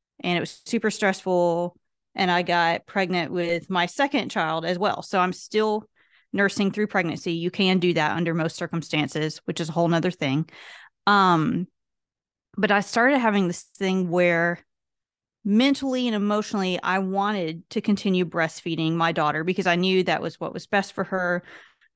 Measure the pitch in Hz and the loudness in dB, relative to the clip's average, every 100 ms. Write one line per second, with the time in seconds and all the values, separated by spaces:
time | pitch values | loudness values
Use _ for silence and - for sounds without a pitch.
0 | _ - 180 175 - - - 233 214 - | _ -8 -2 -2 -4 -10 -4 -2 -2 0
1 | 202 196 185 180 175 170 175 - _ _ | 0 0 0 2 2 2 -2 -8 _ _
2 | _ - 185 175 175 175 165 165 - 202 | _ -2 0 2 2 2 2 0 -2 -4
3 | 180 180 156 180 170 170 165 185 175 - | -2 -2 -2 -2 -2 -2 -2 -2 -2 0
4 | 277 285 - 208 160 160 165 180 202 - | 0 0 -2 -2 -2 -2 -2 -2 -2 -2
5 | - 196 180 - - 214 214 214 - _ | -2 0 0 -2 -4 0 0 -2 -6 _
6 | _ _ _ 196 196 - 196 208 208 196 | _ _ _ 0 0 2 0 0 -2 0
7 | 165 - 180 170 170 - 190 190 175 160 | -2 -4 -4 -4 -2 0 2 4 2 2
8 | 151 135 170 165 160 - 175 165 - 156 | 0 0 0 0 -2 -4 -6 -6 -2 -2
9 | 160 156 156 - - 165 160 175 170 165 | -2 -2 -4 -6 -8 -6 -4 0 2 2
10 | 180 - 139 143 165 - - - - _ | 0 -2 -2 0 -2 -10 -20 -20 -20 _
11 | - 202 185 165 151 170 185 _ _ _ | 2 4 6 4 2 0 -4 _ _ _
12 | _ _ _ _ _ - 208 202 - 226 | _ _ _ _ _ -2 2 2 2 2
13 | 254 277 226 202 180 175 - - 190 190 | 4 4 4 2 2 -2 -10 -4 -2 0
14 | 180 175 175 170 170 170 _ _ _ _ | 2 2 4 4 0 -2 _ _ _ _
15 | _ _ _ _ 202 214 277 269 269 254 | _ _ _ _ 0 4 4 2 -2 -2
16 | 247 208 208 208 208 214 185 180 - 190 | 0 0 0 0 -2 -2 -2 -2 -2 -2
17 | 190 196 202 208 160 165 - 220 220 202 | 0 -2 -2 -2 -4 -8 -8 -4 0 0
18 | 202 180 165 170 160 - 175 165 160 165 | 2 0 0 -2 -4 -4 -6 -2 0 0
19 | 165 165 151 151 170 190 180 175 185 185 | 0 0 -2 0 -2 0 0 2 2 2
20 | 180 156 165 - 165 180 - 202 - - | 2 -2 -4 -8 -10 -10 -4 -2 -2 -6
21 | 185 190 180 175 - - - _ _ | -4 -2 -2 -4 -6 -20 -20 _ _